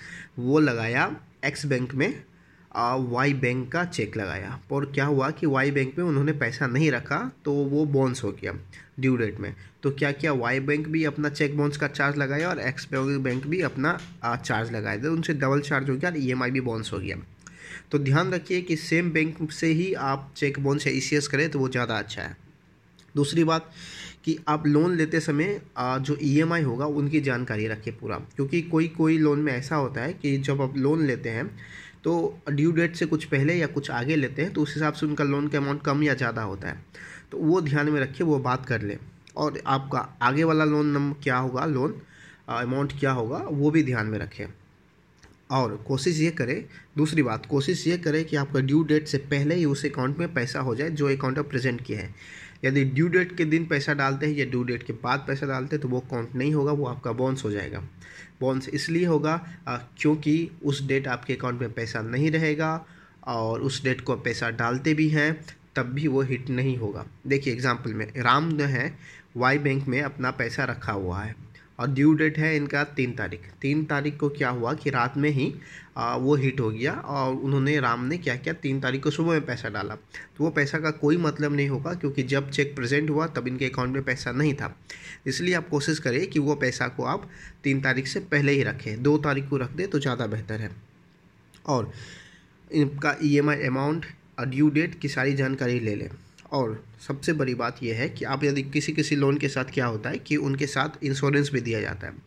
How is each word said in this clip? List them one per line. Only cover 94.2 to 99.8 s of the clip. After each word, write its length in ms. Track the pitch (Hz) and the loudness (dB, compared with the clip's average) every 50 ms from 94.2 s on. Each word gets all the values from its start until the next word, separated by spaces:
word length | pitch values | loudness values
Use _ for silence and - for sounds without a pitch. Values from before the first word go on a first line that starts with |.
| - - - - | -20 -14 -8 -4
और 60 | 123 | -4
ड्यू 240 | 135 127 135 151 151 | 0 4 6 6 6
डेट 300 | 143 147 160 175 175 - | 6 6 2 2 0 -4
की 80 | - 139 | -6 -4
सारी 260 | - - 127 139 139 | -2 0 2 2 2
जानकारी 460 | 135 135 131 135 131 139 123 123 123 | 2 2 2 0 0 0 0 2 2
ले 160 | 113 110 104 | 0 0 -2
लें। 140 | 101 - - - - - - - - - - | -2 -4 -8 -10 -14 -18 -20 -20 -20 -10 -4
और 340 | - 143 131 113 110 110 - - - - - - | -2 0 0 0 -2 -6 -10 -16 -20 -14 -8 -8
सबसे 260 | 139 135 - - 165 | -8 -4 -2 0 0
बड़ी 220 | 151 139 127 123 | 0 0 0 0
बात 280 | 117 120 117 - - 123 | -2 -2 -4 -4 -4 -4
यह 120 | 117 113 | -4 -2
है 140 | 113 127 165 | -2 -2 -4
कि 160 | - - - | -4 -4 -4
आप 180 | 117 135 135 143 | -4 -2 0 2
यदि 200 | 143 139 139 135 | 2 2 0 0
किसी, 300 | 139 - 151 143 - 151 | -2 -2 -2 -2 0 0
किसी 220 | 151 151 - 151 | 0 0 2 2
लोन 220 | 143 139 139 139 147 | 4 4 4 4 4
के 100 | 143 143 | 2 0
साथ 180 | - 135 127 | 0 -2 -4
क्या 200 | - - - | -2 0 0